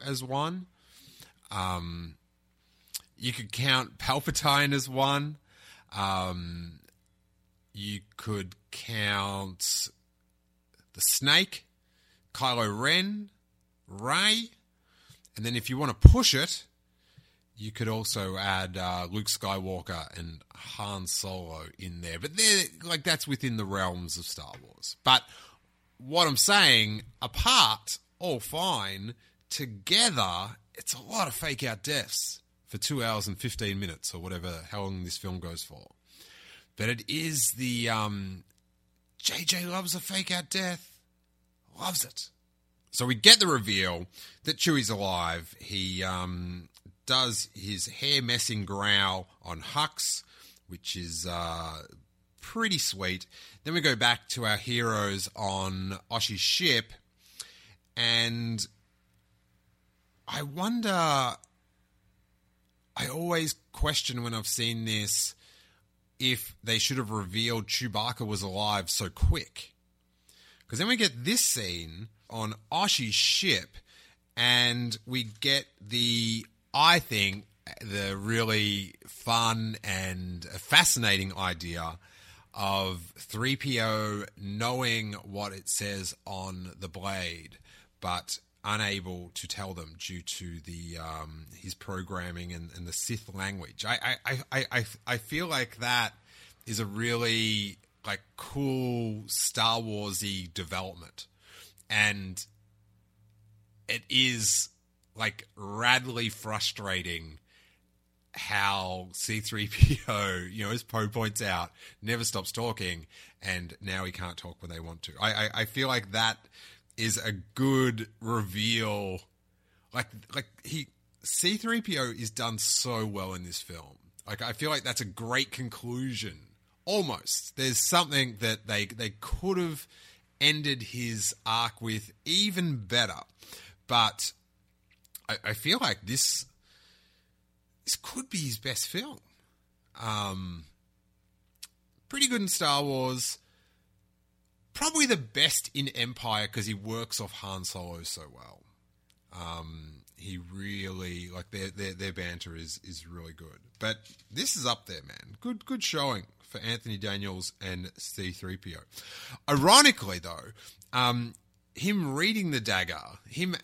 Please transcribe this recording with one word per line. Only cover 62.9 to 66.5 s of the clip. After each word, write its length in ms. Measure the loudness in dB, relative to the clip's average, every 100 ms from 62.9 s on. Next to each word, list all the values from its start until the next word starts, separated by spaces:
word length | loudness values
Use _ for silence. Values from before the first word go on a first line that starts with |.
| -6 -4
always 420 | -2 0 2 2 -4 _
question 520 | 0 2 2 0 -4
when 100 | -2
I've 140 | -2 -2
seen 380 | 0 0 0 0
this, 500 | 0 2 0 0 -4 -20 -20 _ _ _ _ _ -2
if 380 | 0 0 -4